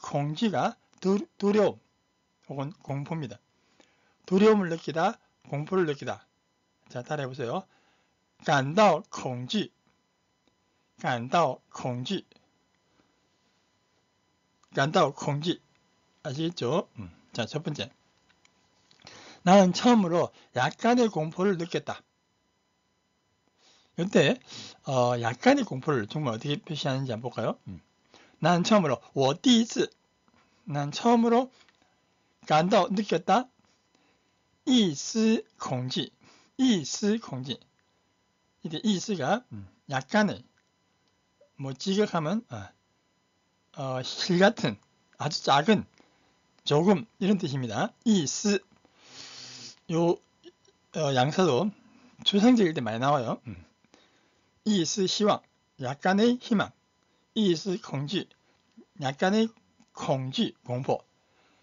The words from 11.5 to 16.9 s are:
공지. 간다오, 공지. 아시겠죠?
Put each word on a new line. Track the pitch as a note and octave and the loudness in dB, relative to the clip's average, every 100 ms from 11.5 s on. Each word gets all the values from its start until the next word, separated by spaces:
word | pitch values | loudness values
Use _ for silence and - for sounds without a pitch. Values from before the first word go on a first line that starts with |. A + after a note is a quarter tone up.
| B2+ _ | -2 _
공지. | - C3 B2 D3+ F#3+ - _ _ _ _ _ _ _ _ _ _ _ _ _ _ _ _ _ _ _ _ _ _ _ _ D3 | -10 -8 -6 -6 -8 -8 _ _ _ _ _ _ _ _ _ _ _ _ _ _ _ _ _ _ _ _ _ _ _ _ -2
간다오, | C#3 F#3 C#3+ | 2 2 2
공지. | - - C#3+ E3 D3 _ _ _ _ _ _ | 0 -6 -4 -4 -6 _ _ _ _ _ _
아시겠죠? | D#3 C3+ E3 F3 A#2+ E3 - | -10 -6 -6 -4 -2 -2 -4